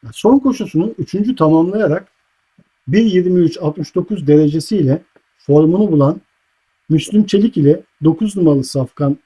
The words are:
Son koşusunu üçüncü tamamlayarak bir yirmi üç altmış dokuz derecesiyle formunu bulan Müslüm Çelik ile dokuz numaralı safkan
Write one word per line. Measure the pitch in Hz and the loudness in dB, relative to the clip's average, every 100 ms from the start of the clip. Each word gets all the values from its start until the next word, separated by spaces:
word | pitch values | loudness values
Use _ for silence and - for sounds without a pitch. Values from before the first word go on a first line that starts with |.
| 117 | -18
Son | - 214 277 | -4 2 2
koşusunu | 262 - 196 151 208 226 | 0 -4 -4 -4 -4 -6
üçüncü | 156 190 214 262 | -8 -4 -4 0
tamamlayarak | 156 160 175 208 196 165 196 _ _ _ _ _ _ _ - | 2 2 0 -2 -2 -4 -8 _ _ _ _ _ _ _ -2
bir | 180 | 0
yirmi | 226 185 180 180 | 2 0 0 2
üç | 165 - | 0 0
altmış | 156 156 156 | -6 -6 -6
dokuz | 185 180 202 143 | -6 -6 -6 2
derecesiyle | 151 151 156 156 214 139 151 _ _ _ _ | 4 4 -2 -4 -2 0 -2 _ _ _ _
formunu | - 147 160 185 214 | 0 2 4 2 2
bulan | 151 139 175 _ _ _ _ _ _ _ | 2 0 -2 _ _ _ _ _ _ _
Müslüm | 156 - 208 208 | -2 0 -2 0
Çelik | 202 220 - | 0 0 2
ile | 143 170 - _ | 2 2 -2 _
dokuz | 147 160 214 196 | -2 0 -4 0
numaralı | 165 143 | 0 0
safkan | 127 143 127 - 143 143 | -2 -6 -6 -4 -4 -4